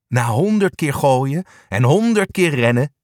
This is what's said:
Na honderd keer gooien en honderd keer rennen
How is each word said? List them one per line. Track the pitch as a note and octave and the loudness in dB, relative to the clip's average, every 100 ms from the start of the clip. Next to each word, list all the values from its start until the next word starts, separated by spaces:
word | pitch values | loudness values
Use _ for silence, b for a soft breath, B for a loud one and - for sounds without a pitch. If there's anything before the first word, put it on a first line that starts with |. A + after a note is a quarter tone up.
| - | -6
Na | B2 A#2 | -4 -2
honderd | A2+ G3+ G#3+ F#3+ | -2 0 0 -2
keer | - D3+ | -2 -6
gooien | - C#3 B2+ C3+ D#3 - B B | 0 0 0 0 -4 -8 B B
en | G2 | 0
honderd | B2 F#3+ A#3 G#3+ F#3+ | 2 2 2 0 -2
keer | - E3+ | 0 0
rennen | C3 A#2 A#2+ C#3+ _ | 2 2 2 -2 _